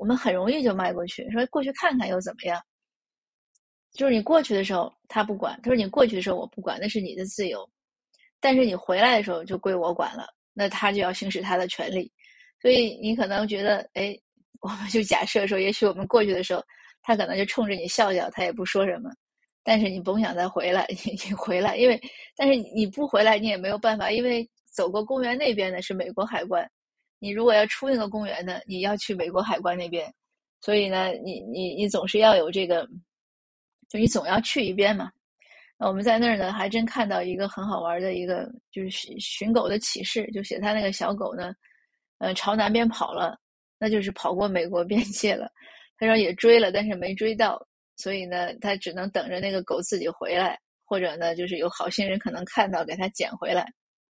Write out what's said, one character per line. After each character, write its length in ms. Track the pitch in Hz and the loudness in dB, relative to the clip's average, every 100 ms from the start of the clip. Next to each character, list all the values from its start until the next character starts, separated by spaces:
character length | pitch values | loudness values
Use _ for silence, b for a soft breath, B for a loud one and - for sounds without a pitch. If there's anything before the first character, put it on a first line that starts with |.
我 40 | |
们 120 | 202 247 | 0 2
很 180 | 233 | 2
容 160 | 180 196 | 2 2
易 100 | 302 | 2
就 140 | 247 | 2
迈 180 | 190 180 | 0 -2
过 140 | 175 175 | -2 -6
去， 240 | - - | -8 -6
说 160 | 226 254 | -2 -2
：“过 160 | 302 | -2
去 80 | 269 | -4
看 220 | 269 349 254 | 0 0 0
看 120 | 196 | 0
又 120 | 185 | -2
怎 140 | 190 | -4
么 140 | 165 175 | -6 -6
样？” 120 | 175 - _ _ _ _ _ _ _ _ _ _ _ _ | -6 -8 _ _ _ _ _ _ _ _ _ _ _ _
就 140 | - 269 | -2 2
是 80 | |
你 80 | 226 | 2
过 180 | 208 320 | 4 4
去 140 | - | 4
的 80 | 202 | 0
时 100 | 196 | 0
候 200 | 185 - - - | 0 -2 -6 -6
他 160 | 220 | -2
不 100 | 208 | -2
管， 240 | 196 165 - | -2 -4 -4
他 40 | 240 | 0
说 60 | 247 | 2
：“你 80 | |
过 220 | 196 294 240 | 2 4 4
去 80 | |
的 80 | 196 | 4
时 80 | 190 | -2
候 60 | 180 | -2
我 100 | - | -4
不 140 | - | -8
管， 180 | 175 - | -6 -4
那 80 | 208 | -4
是 120 | 214 | -4
你 120 | 185 - | -4 -6
的 80 | 190 | -8
自 220 | - 185 | -4 -4
由， 200 | 107 92 _ _ _ _ b b _ | -4 -10 _ _ _ _ b b _
但 160 | 269 | 4
是 100 | 262 | 6
你 80 | 240 | 4
回 280 | 180 - 185 | 2 0 4
来 160 | 240 233 | 6 4
的 80 | |
时 80 | 202 | 2
候 100 | 170 | -4
就 140 | 180 185 | -4 -4
归 160 | 190 | -2
我 180 | 185 170 | 0 0
管 220 | 170 151 - | -2 -4 -6
了， 120 | - - _ | -14 -18 _
那 160 | - 202 | -4 -2
他 240 | - 202 | 0 0
就 80 | 202 | 2
要 120 | 180 | 0
行 160 | 190 196 | -2 -4
使 140 | 190 | -4
他 140 | 190 180 | 0 0
的 100 | 185 | 0
权 260 | - - | -4 -4
利。” 180 | 190 - b b b b _ | -4 -6 b b b b _
所 80 | 247 | 4
以 260 | 247 226 - | 6 4 0
你 140 | 214 226 | -2 0
可 100 | 190 | 0
能 220 | 196 214 | 0 0
觉 160 | 202 | 0
得， 140 | 202 202 - | 2 2 0
哎， 220 | 196 202 202 _ _ _ - | -4 -4 -6 _ _ _ -12
我 80 | 190 | -10
们 200 | 202 202 | -8 -2
就 120 | 220 | 0
假 220 | 202 - | 2 2
设 200 | - 220 | 2 0
说， 140 | 196 190 | 2 2
也 140 | 196 | 0
许 120 | 214 208 | 2 2
我 60 | |
们 140 | 185 196 | 2 2
过 180 | 240 | 4
去 80 | 208 | 4
的 120 | 180 | 0
时 100 | 185 | 0
候， 80 | 180 B B B B | -4 B B B B
他 140 | - 214 | 0 2
可 100 | 175 | 2
能 100 | 190 | 0
就 80 | 202 | 0
冲 200 | - 208 | 0 -2
着 80 | |
你 140 | 190 175 | -2 0
笑 260 | - 208 | 2 4
笑， 160 | 180 170 | 2 -2
他 140 | - | -2
也 80 | 180 | -4
不 120 | 170 | -4
说 220 | 185 196 196 | -2 0 0
什 100 | 180 | -2
么。 120 | 254 - _ _ _ _ | -8 -16 _ _ _ _
但 160 | - 220 | 2 4
是 80 | 202 | 2
你 100 | 185 | -2
甭 220 | 175 208 | -2 0
想 160 | 220 175 | 0 0
再 120 | 180 | -2
回 220 | 180 175 | 0 2
来， 160 | 185 - | 2 0
<laughs> 160 | 185 | -4
你， 60 | - 196 190 | -8 -8 -6
你 80 | |
回 260 | 196 - 180 | -6 -2 0
来， 160 | 208 - | 0 4
因 120 | 247 | 4
为， 120 | 226 254 B B - | 4 -2 B B 0
但 100 | 277 | 2
是 80 | |
你 320 | 262 - 220 208 | 2 0 -2 -2
不 220 | 277 294 | -2 0
回 160 | 202 | 4
来 140 | 214 214 | 6 4
你 100 | 220 | 2
也 80 | 190 | -2
没 120 | 190 | -4
有 80 | 208 | 0
办 220 | 226 214 | 0 0
法， 120 | 190 | 0
因 100 | 220 | 0
为 260 | 247 240 233 _ _ | 0 -2 -4 _ _
走 160 | - 180 | -2 -2
过 160 | 202 | 0
公 160 | 220 269 | -2 -2
园 140 | 247 247 | 0 0
那 160 | 294 | 0
边 200 | 208 190 | 0 -2
的 100 | 185 | -4
是 100 | - | -6
美 200 | 190 180 | -6 -4
国 120 | 180 | -4
海 200 | 220 202 | -4 -4
关， 200 | 175 175 170 _ _ _ _ _ | -2 -2 -2 _ _ _ _ _
你 120 | 202 | -8
如 120 | 202 | 2
果 100 | 240 | 6
要 140 | 214 214 | 6 4
出 240 | - 269 | 0 0
那 60 | 247 | 0
个 120 | 208 | 0
公 160 | 214 | -4
园 200 | 202 - 185 | -6 -6 -6
呢， 140 | 180 - | -8 -8
你 140 | 185 | -4
要 160 | 196 208 | -2 -2
去 200 | - 185 | -2 -4
美 120 | 170 | -2
国 140 | 180 | -2
海 160 | 214 220 | 0 0
关 180 | 175 180 | 0 -2
那 120 | 170 | -4
边。 240 | 170 151 - _ _ _ _ | -6 -6 -12 _ _ _ _
所 160 | - 208 | 0 2
以 120 | 196 | 2
呢， 200 | 185 185 170 | 0 0 -4
你， 160 | 185 135 | -8 -10
你， 340 | 147 143 180 | -8 -6 -6
你 140 | 160 202 | -2 -2
总 180 | 240 220 | 0 0
是 120 | 208 | 6
要 180 | 220 196 | 8 8
有 140 | 160 | 4
这 160 | 190 180 | 0 0
个， 200 | 170 131 175 - _ _ _ _ _ _ _ _ | 0 -2 -12 -20 _ _ _ _ _ _ _ _
就 100 | 214 | 0
你 80 | 226 | 2
总 200 | 202 160 | 2 0
要 120 | 202 | 0
去 220 | 226 285 | 0 0
一 100 | 196 | 0
边 220 | 190 202 | 4 2
嘛。 160 | 202 180 - _ _ b b b - | 2 -4 -12 _ _ b b b -4
那 100 | 196 | -2
我 40 | |
们 120 | 190 | 2
在 140 | 220 226 | 2 4
那 100 | 240 | 4
儿 80 | 208 | 2
呢， 160 | 185 | 0
还 160 | 208 196 | -2 -2
真 160 | 226 | -2
看 240 | 226 269 208 | -2 0 0
到 140 | 185 | 0
一 120 | 180 | -2
个 140 | 185 196 | -2 -4
很 180 | 190 202 | -4 -4
好 140 | 180 | -2
玩 200 | 165 170 | -2 -2
的 120 | 190 | -2
一 120 | 180 180 | -4 -2
个， 240 | 180 - - _ | -4 -6 -12 _
就 120 | 196 | -10
是 80 | 185 | -8
寻， 280 | - - - | -8 -10 -10
寻 340 | - - 208 | -8 -4 0
狗 160 | 226 - | 2 2
的 100 | 214 | -2
启 260 | - - | -4 -6
事， 260 | 190 233 208 | -4 -4 -4
就 100 | 214 | -6
写 160 | 196 - | -6 -4
他 160 | 208 | -2
那 60 | 214 | 0
个 120 | 196 | -2
小 220 | 196 190 | -2 -4
狗 200 | 202 190 | -2 -6
呢， 200 | 180 180 190 b b b b _ - | -6 -8 -10 b b b b _ -6
呃， 140 | 190 | -4
朝 200 | 185 202 | -2 0
南 180 | 220 208 | 2 4
边 140 | 226 226 | 4 2
跑 240 | 226 - | 0 -2
了， 260 | 170 175 - _ _ _ - | -2 -4 -4 _ _ _ -6
那 100 | 214 | 0
就 100 | 214 | 0
是 100 | 196 | -2
跑 220 | 190 170 | -4 -2
过 120 | 185 202 | 0 0
美 180 | 185 170 | 0 0
国 180 | 180 | -2
边 180 | 175 208 | 0 0
界 300 | 208 196 208 | 0 0 0
了。 160 | - - B B B B - | 0 -4 B B B B -2
他 80 | 220 | 2
说 100 | 226 | 4
也 160 | 180 | 2
追 240 | 185 233 233 | 4 8 8
了， 120 | 226 | 6
但 140 | 202 214 | 2 -2
是 80 | |
没 200 | 185 180 | -2 -4
追 200 | 196 220 | -2 -2
到， 260 | 220 214 - - _ _ - | 2 0 0 -8 _ _ -12
所 160 | 190 | -6
以 120 | 196 180 | -6 -4
呢， 280 | 180 175 - | -4 -4 -4
他 160 | 208 196 | -4 -4
只 160 | 185 | -6
能 160 | 180 196 | -6 -4
等 180 | 190 151 | -4 -4
着 120 | 180 | -4
那 100 | 196 | -2
个 120 | 190 | -2
狗 180 | 180 - | -2 -4
自 180 | 175 190 | -2 -2
己 80 | 170 | -4
回 280 | - - 175 | -4 -2 0
来， 220 | 185 - _ _ | 0 -2 _ _
或 160 | - 196 | -4 -2
者 160 | 180 156 | -2 -2
呢， 180 | 170 | -2
就 120 | 170 180 | -2 -4
是 80 | 170 | -2
有 120 | 170 | -4
好 180 | - 175 | -2 -4
心 180 | - 196 | -2 -2
人 120 | 196 | -2
可 120 | 247 | -4
能 140 | 247 | -8
看 260 | 180 - 196 | -4 0 0
到 140 | 175 | 0
给 100 | 165 | -4
他 140 | 165 190 | -4 -6
捡 220 | - - 208 | -4 -6 -4
回 160 | - | -2
来。 120 | 175 - - _ _ _ | -2 -2 -10 _ _ _